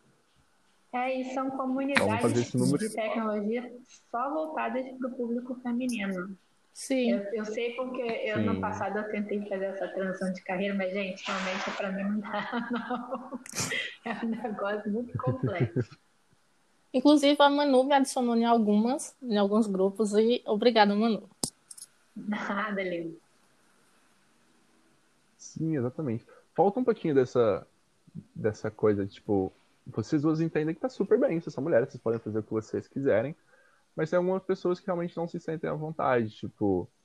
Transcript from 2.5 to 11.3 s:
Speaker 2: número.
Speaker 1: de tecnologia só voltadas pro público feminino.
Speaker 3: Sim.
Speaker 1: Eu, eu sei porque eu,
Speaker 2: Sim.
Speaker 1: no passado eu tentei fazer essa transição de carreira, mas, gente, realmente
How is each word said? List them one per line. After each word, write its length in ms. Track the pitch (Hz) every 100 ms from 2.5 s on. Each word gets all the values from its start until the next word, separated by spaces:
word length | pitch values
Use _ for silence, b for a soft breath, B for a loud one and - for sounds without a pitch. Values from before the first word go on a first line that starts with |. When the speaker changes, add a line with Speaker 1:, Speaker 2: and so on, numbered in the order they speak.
| 127
Speaker 2:
número. 220 | 123 147
Speaker 1:
de 120 | 214
tecnologia 800 | 214 214 214 220 214 208 233 247 - - - _
só 200 | 233 277
voltadas 560 | 311 311 247 233 240 262 262
pro 120 | 254
público 420 | 247 233 240 247 247
feminino. 760 | 247 240 254 220 196 185 190 190 _ _ _
Speaker 3:
Sim. 380 | - - 262 247
Speaker 1:
Eu, 60 | 240 302
eu 120 | 220
sei 300 | 214 214 240
porque 260 | 240 254 247
eu, 340 | 240 226 220 214
Speaker 2:
Sim. 60 |
Speaker 1:
no 160 | 208 196
passado 380 | 208 196 196 202
eu 100 | 208
tentei 300 | 208 208 208 202
fazer 200 | 190 196
essa 220 | 190 180
transição 440 | - 190 180 185
de 100 | 185
carreira, 320 | - 185 202
mas, 180 | 202 185
gente, 300 | 196 190 185
realmente 440 | -